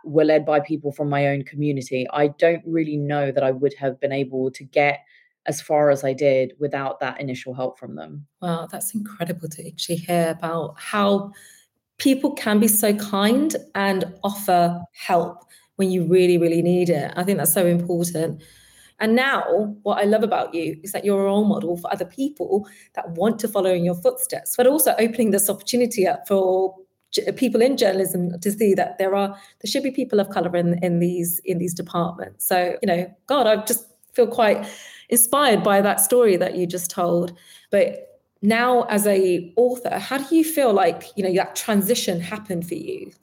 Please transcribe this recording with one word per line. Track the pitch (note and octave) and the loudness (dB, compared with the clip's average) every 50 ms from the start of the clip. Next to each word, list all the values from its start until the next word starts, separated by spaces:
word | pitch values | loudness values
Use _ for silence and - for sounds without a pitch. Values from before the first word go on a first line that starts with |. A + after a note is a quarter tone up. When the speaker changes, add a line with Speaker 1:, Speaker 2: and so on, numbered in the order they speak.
| - | -8
Speaker 1:
were | D#3+ C#3+ D#3 D#3 | 0 2 2 4
led | D3+ D#3 D3 D3 | 6 4 2 2
by | D3+ D3+ D3 | 2 0 0
people | D3 - D#3 D#3 D3 C#3+ | 0 -2 -6 -6 -6 -6
from | - - D3 C#3+ | -6 -4 -4 -2
my | C#3+ C#3+ C#3+ | 0 0 0
own | C#3+ C#3 C#3 C3+ | 0 0 -2 -6
community. | - - C#3+ D3 D3 C#3+ C3 A#2+ - C3+ B2+ B2+ - | -8 -6 -4 -2 -2 -2 -4 -4 -4 -4 -4 -4 -2
I | - D3 D3 | -2 0 0
don't | C#3+ D3 - E3+ E3 E3+ D#3+ - | 0 0 2 2 2 2 0 -4
really | E3 D#3+ E3 D#3+ D3+ D3+ | -4 -2 -2 -2 -2 -4
know | D3 C#3+ C#3+ D3 D3 C#3+ C3+ | -4 -4 -2 -2 -2 -2 -2
that | C3 C#3 C3+ | 0 0 0
I | C3 | 0
would | C3 B2+ C#3+ C#3 - | 0 0 -2 -2 -2
have | - C#3 C3 B2+ - | -2 -6 -6 -4 -4
been | C#3+ C#3 | -4 -4
able | C3+ C#3 C3+ B2+ C3 C3 C3 C3 | -2 -4 -4 -4 -4 -4 -4 -6
to | C3 - C#3+ | -6 -10 -12
get | B2+ - D3+ C#3+ C#3+ C#3 - - _ _ _ _ _ _ _ - | -4 0 0 2 2 0 -2 -8 _ _ _ _ _ _ _ -8
as | D#3+ D3 - | -8 -8 -6
far | - - D#3 D3 D3 D3 | -4 -2 0 2 4 4
as | C#3 C3+ C#3+ | 2 2 0
I | C3+ C3 | -4 -2
did | C3+ D3 C#3 C3 C3 C3 B2+ - - | 0 2 2 2 2 0 -2 -4 -6
without | D3 C#3+ C#3+ C#3 C3+ C3+ - - | -6 -4 -4 -4 -6 -6 -6 -6
that | C#3+ B2+ - - | -6 -6 -6 -6
initial | C#3+ C3+ B2+ - - C3+ B2+ | -8 -8 -8 -8 -10 -12 -8
help | C3 B2+ B2+ - | -6 -6 -6 -6
from | - - - D3 | -10 -16 -16 -14
them. | D3+ D#2 - C#3+ D3 D3 _ _ - | -14 -14 -14 -14 -16 -18 _ _ -10
Speaker 2:
Wow, | F3+ F3 E3 E3 E3+ - | -6 -4 -4 -4 -6 -10
that's | - - - - - | -10 -10 -10 -8 -8
incredible | G#3 G3+ - - - E3+ E3+ E3+ E3 D#3+ D#3 | -8 -8 -8 -8 -8 -6 -6 -6 -8 -10 -12
to | - D#3+ D#3+ | -12 -12 -16
actually | - - - - - E3+ | -14 -12 -10 -6 -6 -6
hear | E3+ F3 - F3 E3+ E3 E3 | -6 -2 0 0 2 2 0
about | D#3+ E3 F3 D#3+ E3 E3 D3+ - - - | -2 -4 -6 -6 -4 -4 -6 -6 -10 -14
how | - - - G#3 G3+ G3+ G3+ G3 G3+ G3+ - - - - - _ _ _ _ _ _ _ _ | -12 -6 -2 0 2 2 2 2 0 -4 -14 -20 -20 -20 -20 _ _ _ _ _ _ _ _
people | - - C#4 C4+ C4+ - C#4 - | 0 2 2 2 2 0 -2 -2
can | - - A3 G#3 G#3 | -2 -2 2 2 4
be | A3+ | 4
so | A3 G#3 - A3 G#3 G3+ | 4 2 2 2 2 0
kind | G#3 - - G3+ G3 G3+ G#3+ A#3+ C#4 D4+ D#4+ - - - - - | 0 -2 -4 -2 0 2 2 2 2 2 0 -2 -4 -8 -6 -4
and | G3+ G3 G3 F#3+ F#3 - F3 - - - | -2 0 0 0 0 -2 -6 -8 -6 -6
offer | G3+ G3+ - - F#3+ F3+ F3 F3 F3 F3 F3 F3 - _ | -6 -6 -4 0 2 4 4 4 2 0 -2 -8 -14 _
help | - - - F#3 E3+ E3+ F3 - - _ _ _ - _ _ _ | -10 -4 0 2 2 0 0 -6 -14 _ _ _ -20 _ _ _
when | - F#3+ F#3 | -2 0 0
you | F#3 F#3 E3 | 0 0 2
really, | D#3 F3+ F#3 F3+ F3+ F3+ | 4 4 6 6 6 4
really | E3+ E3+ E3+ E3 E3+ | 4 4 2 2 2
need | E3+ F3 F3+ F3+ F3+ F3 | 2 4 4 4 4 2
it. | E3 C#3+ - - - | 2 0 -2 -4 -4
I | F3 F3+ | -4 -2
think | G3+ G3 | 0 0
that's | D#3 C#3+ - - | 0 0 0 2
so | G#3 F3 | 2 4
important. | F3 F3 F3 F3 F3+ F3 E3+ F3 F3 E3+ D#3+ D#3+ D3 D3+ - - - - _ _ _ _ _ _ _ _ - | 4 2 2 0 0 -2 -2 -2 -2 -2 -4 -4 -4 -6 -8 -14 -20 -20 _ _ _ _ _ _ _ _ -4
And | G#3+ A3 A3+ | 0 2 2
now | B3+ C4 C#4 B3+ F#3 - - - G3+ G#3+ G#3 G#3 - - | 2 2 2 0 0 0 0 0 0 0 -2 -6 -6 -2
what | G3+ - - | -2 0 2
I | G#3 | 2
love | G#3 G#3+ G#3+ A3 | 2 2 2 2
about | G3+ F3+ - - - - | 2 0 0 -2 -2 -4
you | E3+ D#3+ D#3+ D#3 D#3 | -4 -4 -6 -6 -8
is | - G3+ - | -10 -8 -8
that | - - | -4 -2
you're | G3+ G3 G3 | 0 0 2
a | G3 | 2
role | G3 G3 G#3 G#3+ | 2 2 2 2
model | G3+ - D#3 D#3+ E3 F3 | 2 2 0 -2 -4 -4
for | F3 - - | -4 -4 -4
other | G3+ G3 F3 | -4 -4 -6
people | F3 - - C4+ D4 D4 - F3 - F#3+ G#3 G#3 - - - - _ - | -8 -6 -6 -6 -4 -4 -6 -4 -2 -2 -2 -2 -4 -18 -20 -20 _ -12
that | - - E3+ | -10 -10 -8
want | E3 E3 G3 A#3 A3+ - | -4 0 0 0 0 0
to | A#3 | -4
follow | A3 - G3+ F#3 F#3+ | -4 -2 0 0 2
in | F#3 F3 F3 | 2 2 0
your | F3 F3 | 0 -2
footsteps, | F3 - B3+ B3+ - - - - - - - - | 0 0 -2 -2 -2 -6 -8 -8 -8 -8 -6 0
but | - A#3+ | 2 4
also | C4 C#4+ D#4+ - A#3 - | 4 4 4 2 2 2
opening | G#3+ A3+ A3+ A3+ - A3+ G#3+ | 2 2 0 2 0 0 2
this | F#3+ G3 G3 - | 2 2 0 0
opportunity | F#3+ - - - A#3+ A#3+ B3 A#3 - G#3 F3+ | -4 -4 -4 -2 0 0 0 0 0 0 0
up | E3+ - - - | 0 0 -2 -2
for | - G3+ G3 F#3+ F#3 F#3 F#3 F#3+ F#3+ F#3+ - - _ _ _ _ _ - | 0 0 2 2 2 2 2 0 -2 -4 -8 -20 _ _ _ _ _ -4
j-, | - - F#3 | -2 -2 -2
people | G3+ - C4 A3+ - A3 | -2 0 0 0 2 4
in | A#3 C4+ C4+ | 4 4 2
journalism | - A#3 F#3+ F#3+ F#3+ F#3+ F3+ - F3+ F3 F3 F3 - | 2 0 0 2 0 -2 -2 -2 -2 -2 -2 -4 -4
to | - G3+ | -4 -4
see | G3+ G#3+ A3+ G3+ F#3+ | -2 2 2 2 4
that | F#3 - - - | 2 0 -2 -2
there | - F#3+ F#3+ G3 | -2 -2 0 0
are, | G3 G3 G3 | 0 -2 -2
there | G3 - - - _ _ - - | -6 -10 -20 -20 _ _ -8 -4
should | - C#4 C#4 | -4 -2 -2
be | C4 | -2
people | C4 C#4 B3 - A3 G3+ | -4 -4 -4 0 0 0
of | G3 G3+ | 0 0
color | G3+ F#3+ E3+ F3 F3 | -2 -2 -2 0 0
in, | F3 F3 F3 F3 F3 F3+ | 0 0 2 2 2 2
in | F3+ F3 E3+ | 2 2 2
these, | F3 F3 F3+ F3+ E3+ E3+ - - - | 2 0 0 -2 -4 -4 -4 -6 -4
in | F#3+ F3+ | -4 -4
these | E3+ F3 F3+ F3 | -2 -2 -4 -4
departments. | - - - - F3 E3+ E3+ - - - - - - - | -6 -8 -6 -2 -2 -2 -2 -4 -8 -14 -14 -12 -8 -4
So, | - F#3 F3+ F3+ F3 - - | 0 0 2 0 0 -2 -2
you | - | 0
know, | G3 E3+ F3 F3+ F3+ - _ _ | 0 0 0 -2 -6 -10 _ _
God, | - C#4 C#4+ A#3 | 0 2 2 4
I | G#3+ G#3+ G3+ G#3+ | 4 2 2 0
just | - - - - - _ _ _ _ - | -4 -6 -6 -6 -10 _ _ _ _ 2
feel | B3 A#3 | 2 2
quite | G#3+ - B3 A3 G#3 - G3+ G#3 - - - - - - - - - | 2 4 2 2 2 2 0 -2 -10 -14 -18 -20 -20 -20 -14 -6 -2
inspired | A#3+ A#3+ - - C#4+ C#4+ D4 B3+ G#3 E3+ F3 | 0 0 2 2 2 4 4 4 4 4 4
by | G#3 G3 G3+ | 4 4 4
that | G3+ G3+ - - | 4 4 2 0
story | - - B3 B3 A#3+ G#3 F#3 | 0 2 4 6 6 6 4
that | E3+ F3+ F#3 - | 2 0 -2 -2
you | F3+ F3+ | -2 -4
just | F3 F3+ F3+ F3 - | -4 -4 -6 -8 -6
told. | - F#3+ F3 F3 F3 F3 F3+ F3 F3 - _ - - - _ - | -4 -2 0 2 2 0 0 -2 -6 -14 _ -20 -20 -20 _ 0
But | - G3+ F3+ - - - - - _ _ _ _ _ - | 2 2 2 2 -2 -8 -16 -20 _ _ _ _ _ -2
now | G3+ G#3 A3+ A#3 A#3+ B3+ B3 A#3+ A#3 | 0 2 2 4 4 4 4 2 2
as | - G#3+ G3+ G#3 | 2 0 2 2
a | G#3 G3+ F#3+ F#3+ F3+ F3 E3+ F3 F3 - | 2 4 4 4 2 2 0 -2 -2 2
author, | A3+ B3 B3 B3 B3 - - - | 2 2 2 2 -2 -4 -4 -4
how | G3 - - C4 | -4 -4 -4 -4
do | C#4 C#4 - E4 | -4 -2 2 2
you | E4 D#4 | 2 2
feel | D#4+ - C#4+ C#4 A3+ G3 | 2 2 2 2 4 4
like, | G3 F#3 E3+ - - - - - | 4 4 2 0 -2 -8 -12 -6
you | G3+ F#3+ | -4 -2
know, | F#3+ F3 | 0 2
that | F#3+ F#3 - - | 0 0 -2 -4
transition | - - A#3 G#3+ G3+ F#3+ A3 A#3+ A#3 - G#3 F3+ E3+ | -8 -4 0 0 0 2 2 0 0 0 -2 -4 -4
happened | E3+ - G#3+ G#3 - - F#3 E3+ E3+ | -4 -6 -10 -10 -8 -8 -8 -6 -6
for | - F3 | -8 -8
you, | - - - - - - - - _ | -10 -8 -10 -10 -10 -12 -16 -20 _